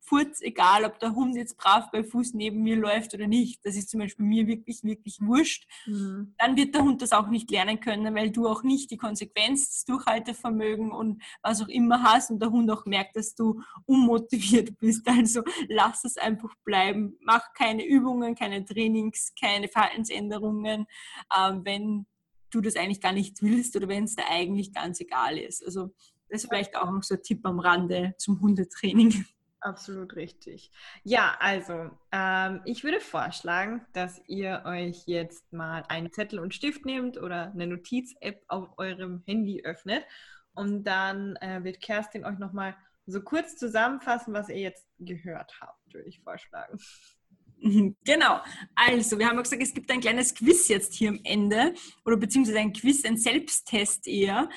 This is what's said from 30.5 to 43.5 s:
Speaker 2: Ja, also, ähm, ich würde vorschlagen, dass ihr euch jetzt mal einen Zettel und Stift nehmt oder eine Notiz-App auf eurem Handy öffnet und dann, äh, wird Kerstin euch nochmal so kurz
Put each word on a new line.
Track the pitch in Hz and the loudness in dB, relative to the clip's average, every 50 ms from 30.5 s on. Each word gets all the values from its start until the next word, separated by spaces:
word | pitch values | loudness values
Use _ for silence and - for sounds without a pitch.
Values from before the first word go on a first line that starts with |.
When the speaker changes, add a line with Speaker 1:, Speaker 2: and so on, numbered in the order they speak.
| - - - _ _ - - - - - - | -20 -20 -20 _ _ -20 -20 -20 -20 -12 -4
Speaker 2:
Ja, | 202 247 233 202 160 - - | 0 2 2 2 2 0 0
also, | - 196 196 190 185 - 170 165 165 160 - _ _ - | 0 0 0 -2 -4 -8 -10 -10 -10 -12 -14 _ _ -6
ähm, | 196 190 190 190 190 185 190 190 190 185 185 | -4 -2 -2 0 0 0 -2 -2 -4 -8 -8
ich | 208 240 - - | -8 -8 -6 -4
würde | 302 349 427 | -4 -4 -4
vorschlagen, | 415 - - - 120 - - - - 175 170 180 196 214 233 233 - _ - | -4 -4 -4 -4 -4 -4 -8 -10 -6 -4 -2 -2 -2 -4 -6 -10 -12 _ -8
dass | 180 180 175 180 - _ | -8 -8 -8 -8 -16 _
ihr | - 190 196 190 190 185 - 185 | -10 -8 -8 -6 -6 -8 -8 -8
euch | 175 180 175 175 175 175 - - | -8 -8 -6 -6 -8 -8 -10 -8
jetzt | 175 175 170 165 170 - - _ - 175 | -6 -4 -4 -4 -8 -12 -20 _ -16 -12
mal | 165 160 160 165 165 - - | -12 -10 -8 -10 -10 -8 -8
einen | 160 165 165 170 | -8 -8 -8 -8
Zettel | - 214 208 208 220 180 | -8 -8 -8 -8 -8 -10
und | 165 196 | -8 -10
Stift | - - - 294 285 - - | -10 -6 -6 -6 -6 -6 -8
nehmt | 262 262 262 247 247 247 | -8 -6 -6 -6 -8 -8
oder | - 175 180 180 175 - 196 | -10 -10 -8 -6 -8 -8 -8
eine | 202 175 175 | -8 -8 -6
Notiz-App | 175 175 175 - - 247 254 254 - - - - 202 202 _ _ - | -6 -8 -8 -8 -6 -6 -6 -6 -8 -16 -12 -12 -12 -12 _ _ -10
auf | - 190 185 - - - | -8 -8 -8 -12 -10 -10
eurem | 190 190 185 185 185 180 180 180 - | -8 -8 -8 -10 -10 -10 -10 -12 -8
Handy | 196 202 226 214 196 190 - - | -4 -2 -2 -2 -2 -4 -6 -8
öffnet | 160 165 - - 190 220 285 - - - - - - - - _ _ - | -10 -10 -10 -6 -6 -6 -6 -6 -10 -20 -20 -20 -20 -20 -20 _ _ -12
und | 196 202 202 202 202 202 | -8 -6 -6 -4 -4 -4
dann, | 202 190 190 190 190 196 196 202 196 185 | -2 -2 0 -2 -2 -4 -6 -8 -10 -10
äh, | - 190 190 190 185 180 | -10 -10 -10 -10 -8 -8
wird | 185 185 - | -10 -12 -12
Kerstin | - - 208 208 214 - - 208 - | -8 -6 -6 -6 -6 -8 -12 -12 -10
euch | 202 202 185 | -8 -8 -8
nochmal | 202 185 185 202 190 190 190 _ _ _ _ _ - | -10 -10 -8 -8 -8 -8 -10 _ _ _ _ _ -16
so | 190 185 196 | -10 -10 -10
kurz | 196 - 302 330 330 320 | -6 -4 -4 -4 -4 -6